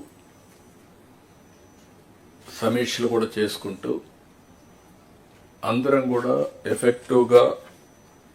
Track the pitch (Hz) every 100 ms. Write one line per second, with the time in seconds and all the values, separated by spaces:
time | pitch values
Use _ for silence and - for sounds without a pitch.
0 | - - - - - - - - - -
1 | - - - - - - - - - -
2 | - - - - - - 113 120 117 -
3 | 117 117 110 107 104 - 101 92 - -
4 | - - - - - - - - - -
5 | - - - - - - - 120 135 135
6 | 123 120 123 139 - - 104 107 123 120
7 | - 123 117 123 120 - - - - -
8 | - - -